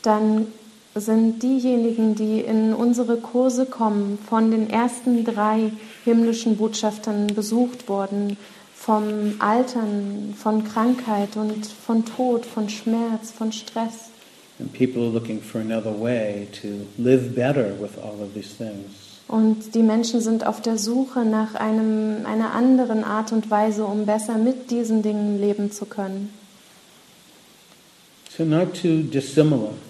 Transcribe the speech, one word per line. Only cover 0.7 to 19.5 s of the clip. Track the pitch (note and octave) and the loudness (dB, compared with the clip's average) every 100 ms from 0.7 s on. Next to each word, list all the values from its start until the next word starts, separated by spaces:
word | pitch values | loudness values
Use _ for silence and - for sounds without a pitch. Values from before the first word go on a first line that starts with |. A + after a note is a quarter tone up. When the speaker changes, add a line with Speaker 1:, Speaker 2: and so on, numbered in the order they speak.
| - - G#3+ | -20 -10 -6
Speaker 1:
sind | G#3+ A3 A3+ A3+ | 2 4 4 2
diejenigen, | B3+ C4+ B3+ A#3+ A3+ A3+ A3 G#3+ | 0 2 2 2 2 2 2 2
die | G#3+ G#3+ | 0 0
in | - A3 A3 | 2 2 2
unsere | A3 A#3+ A#3+ A#3 A#3 | 2 2 2 2 0
Kurse | A#3 B3 B3+ A#3+ B3+ | 0 2 2 2 -2
kommen, | - A3+ G#3 G3+ G#3 - | 0 0 2 0 -4 0
von | A3+ A3 | 2 4
den | A3 G#3+ | 2 2
ersten | A3 A#3+ B3 B3+ A#3 | 2 0 0 0 2
drei | A3+ G3+ G#3+ A3 A3 G#3+ - - | 2 0 2 2 0 -4 -16 -4
himmlischen | A#3 A#3 A#3 A3+ A#3 G#3 | 2 4 4 2 0 2
Botschaftern | A3 G#3+ G#3+ G#3+ A3+ G#3 G#3 | 0 0 -4 -2 -4 0 0
besucht | G#3 G#3 A3+ B3 - - | 0 0 2 0 -2 -4
worden, | G3 G3 G3+ G3+ G3+ - - - | -4 -2 -2 -2 -4 -12 -20 -20
vom | - - G#3+ G#3+ G#3+ G#3 G#3 | -10 0 0 2 -2 -2 0
Altern, | G3+ A#3 B3+ A#3+ G#3+ G#3 G3+ G#3 G#3 G#3 | 2 2 2 -2 -2 -2 -4 -6 -8 -4
von | G#3+ G#3+ | 0 0
Krankheit | G#3+ - A#3 B3 A#3 G#3 G3+ G#3+ | 0 0 2 2 0 -2 -2 -4
und | G#3+ G#3+ G#3+ | -4 -4 -10
von | - - A3+ | -12 -2 0
Tod, | A3+ - B3+ A#3 A#3 | 0 -2 0 0 -2
von | - G#3 | -6 -6
Schmerz, | - A3+ A3+ A#3 A3 - | -4 -2 0 0 -4 -8
von | - A3 | -6 -6
Stress. | - - A3+ A3+ - - - - - - - | -6 -8 -6 -6 -8 -20 -20 -20 -20 -20 -12
Speaker 2:
And | A2+ | -12
people | - B2+ B2 | 0 0 0
are | A#2 | -2
looking | A2+ A2+ G#2+ | -2 -4 -10
for | - A#2 | -8 -8
another | A2 A2+ A2 | -4 -4 -4
way | G#2+ A#2 A#2+ G#2 G2+ G2 - | -4 -2 -2 -2 -6 -10 -12
to | G#2 G2+ G2+ - | -10 -10 -10 -2
live | A#2+ C3 A#2+ | 4 4 4
better | A#2 B2+ C#3+ G#2 G2 | -2 0 2 0 -4
with | G2+ - | -10 -10
all | G#2+ G#2 | -14 -12
of | G2+ | -10
these | G#2 G2 - | -10 -14 -12
things. | A2 G2+ G2 - - - - | -12 -12 -14 -18 -20 -20 -4
Speaker 1:
Und | A3 A3 | 2 2